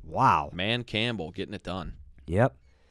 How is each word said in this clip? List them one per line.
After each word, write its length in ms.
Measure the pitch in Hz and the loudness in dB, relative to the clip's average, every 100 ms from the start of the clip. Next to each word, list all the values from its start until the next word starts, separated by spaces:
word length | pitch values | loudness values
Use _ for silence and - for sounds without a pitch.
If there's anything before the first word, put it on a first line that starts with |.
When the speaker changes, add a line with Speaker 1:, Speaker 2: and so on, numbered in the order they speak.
Speaker 1:
Wow. 480 | 78 85 127 85 71 | -6 2 6 4 2
Speaker 2:
Man 320 | 85 98 120 120 | -2 -2 -2 -2
Campbell 460 | 107 117 113 80 | -2 0 -2 -6
getting 220 | 87 92 | -6 -8
it 100 | 104 | -8
done. 320 | - 90 76 - - - - | -6 -6 -6 -12 -18 -18 -2
Speaker 1:
Yep. 280 | 90 127 - - _ _ | 2 2 0 -20 _ _